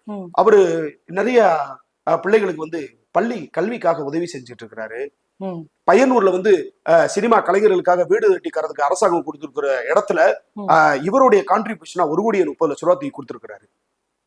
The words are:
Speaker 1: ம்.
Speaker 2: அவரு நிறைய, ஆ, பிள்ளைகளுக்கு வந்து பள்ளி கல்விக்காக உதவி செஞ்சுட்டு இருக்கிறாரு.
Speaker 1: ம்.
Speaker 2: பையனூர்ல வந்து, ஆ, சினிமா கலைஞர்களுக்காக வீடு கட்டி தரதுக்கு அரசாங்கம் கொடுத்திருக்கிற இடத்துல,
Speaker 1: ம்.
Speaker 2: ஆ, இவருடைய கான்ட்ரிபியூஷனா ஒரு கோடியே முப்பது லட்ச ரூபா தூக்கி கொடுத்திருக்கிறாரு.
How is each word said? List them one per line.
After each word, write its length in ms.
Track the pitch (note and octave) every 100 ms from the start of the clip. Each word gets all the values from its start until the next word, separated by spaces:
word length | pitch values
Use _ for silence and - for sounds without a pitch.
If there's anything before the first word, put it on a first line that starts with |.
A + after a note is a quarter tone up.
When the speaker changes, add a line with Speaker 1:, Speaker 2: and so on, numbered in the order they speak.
Speaker 1:
ம். 220 | - G3+ F3+
Speaker 2:
அவரு 600 | E3+ F#3+ G#3 F3+ E3 D#3 - -
நிறைய, 520 | F3 G#3 B3 G3+ D#3+ C#3 C3 _ _ -
ஆ, 100 | E3
பிள்ளைகளுக்கு 440 | F3+ A3 G3 D#3
வந்து 360 | D#3 E3 C3+ _ _
பள்ளி 360 | F3 A#3 A#3 C#3+
கல்விக்காக 560 | - G3 A#3+ E3+ D3+
உதவி 220 | C#3+ D#3+ E3+
செஞ்சுட்டு 320 | C#3 A#2+ A#2 A2
இருக்கிறாரு. 420 | A2+ A2 A#2 C#3+ _ _ -
Speaker 1:
ம். 220 | F#3+ E3+ D#3 _ -
Speaker 2:
பையனூர்ல 400 | F#3+ C4 B3 F#3+
வந்து, 440 | F3+ G#3 F3 C#3+ _ -
ஆ, 180 | E3 C#3+
சினிமா 320 | G3+ A3+ A3+
கலைஞர்களுக்காக 640 | - F#3+ G#3 F3+ E3+ F3+ E3
வீடு 200 | G#3+ A3
கட்டி 200 | F3+ E3
தரதுக்கு 320 | D#3 D#3 D3+
அரசாங்கம் 420 | D3 F#3 G3+ E3+
கொடுத்திருக்கிற 600 | D3 D3 D3+ C3 C#3 B2+
இடத்துல, 500 | A#2+ F3 G#3 F3 F3+ - _
Speaker 1:
ம். 160 | G#3+ G3
Speaker 2:
ஆ, 260 | D#3+ D#3 C#3
இவருடைய 480 | E3 B3 C4 G3+ -
கான்ட்ரிபியூஷனா 640 | G3+ A3 G#3 D#3+ F3+ D#3+
ஒரு 120 | D#3+
கோடியே 220 | A3 G3+
முப்பது 300 | D#3 C3+ D#3+
லட்ச 20 | C#3
ரூபா 140 | E3
தூக்கி 180 | F3+ C#3+
கொடுத்திருக்கிறாரு. 560 | C#3+ B2+ A#2+ A2 G2+ _ _ _ _ _ _